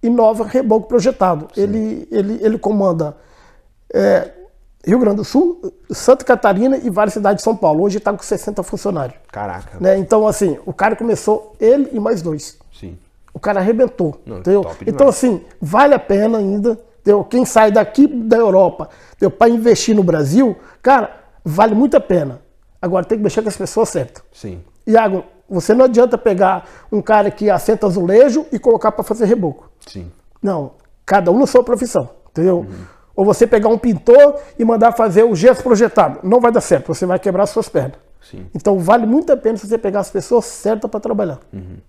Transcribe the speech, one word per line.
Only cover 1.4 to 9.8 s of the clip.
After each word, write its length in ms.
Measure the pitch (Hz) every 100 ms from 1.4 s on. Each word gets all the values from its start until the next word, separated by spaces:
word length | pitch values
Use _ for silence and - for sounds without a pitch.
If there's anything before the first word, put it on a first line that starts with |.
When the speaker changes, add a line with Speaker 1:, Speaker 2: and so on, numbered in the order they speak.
| 156
Speaker 2:
Sim. 80 | -
Speaker 1:
Ele, 460 | 202 220 220 220 -
ele, 260 | 226 196 226
ele 160 | 214 220
comanda, 580 | 208 208 196 165 151 - _ _ _ _ _ _ _
é, 380 | - 202 190 - - - _ _ _ -
Rio 120 | 233
Grande 160 | 233 208
do 80 |
Sul, 360 | - 269 349 349 - _ _
Santa 340 | - - 262
Catarina 520 | - 240 220 190 254 269
e 120 | 247
várias 240 | 185 214
cidades 240 | 214 202 202
de 40 |
São 140 | - 220
Paulo. 260 | 170 151
Hoje 160 | 202 196
tá 140 | 202
com 100 | 202
sessenta 400 | - 202 - 208
funcionários. 560 | 175 196 196 175 127 - _
Speaker 2:
Caraca. 460 | - 101 90 - -